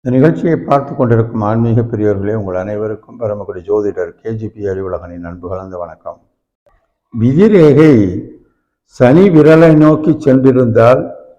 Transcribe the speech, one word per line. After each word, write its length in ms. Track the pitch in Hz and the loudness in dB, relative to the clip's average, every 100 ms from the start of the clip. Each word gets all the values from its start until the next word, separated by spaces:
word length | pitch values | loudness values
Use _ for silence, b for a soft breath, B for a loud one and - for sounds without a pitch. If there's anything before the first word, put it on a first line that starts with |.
| 127 | -2
இந்த 120 | 131 | 0
நிகழ்ச்சியை 380 | 151 165 180 147 | 0 0 -4 -4
பார்த்து 380 | - 143 139 - | -2 -4 -4 -4
கொண்டிருக்கும் 460 | 123 113 117 117 | 0 0 -2 -4
ஆன்மீக 400 | 104 113 117 113 | -4 -2 -2 -2
பெரியவர்களே, 520 | 113 107 107 98 98 | -4 -4 -2 -2 -4
உங்கள் 220 | 110 98 90 | -6 -6 -8
அனைவருக்கும் 640 | 98 104 107 107 _ - | -8 -8 -8 -10 _ -10
பரமக்குடி 420 | 113 104 98 92 87 | -8 -8 -10 -14 -4
ஜோதிடர் 440 | 107 101 92 87 _ | -2 -2 -6 -10 _
கே 120 | 110 | -12
ஜி 140 | 110 107 | -10 -12
பி 120 | 107 | -10
அறிவுலகனின் 640 | 101 95 95 87 87 87 87 | -8 -8 -8 -10 -12 -16 -14
அன்பு 200 | 87 90 | -14 -12
கலந்த 280 | 95 95 90 | -12 -12 -14
வணக்கம். 420 | 85 80 82 - _ _ _ _ _ _ _ _ _ | -14 -16 -20 -20 _ _ _ _ _ _ _ _ _
விதிரேகை 840 | 117 117 147 220 208 151 135 160 123 95 98 - - _ _ _ _ | -4 -2 2 4 6 4 6 4 4 0 -4 -12 -20 _ _ _ _
சனி 460 | _ - 123 156 196 | _ 0 2 4 4
விரலை 460 | 160 147 160 165 151 | 4 6 6 6 4
நோக்கி 360 | 151 156 - | 4 2 -2
சென்றிருந்தால் 1000 | 147 139 131 131 127 120 110 113 131 - - - | -2 2 2 2 2 0 2 4 2 -2 -14 -20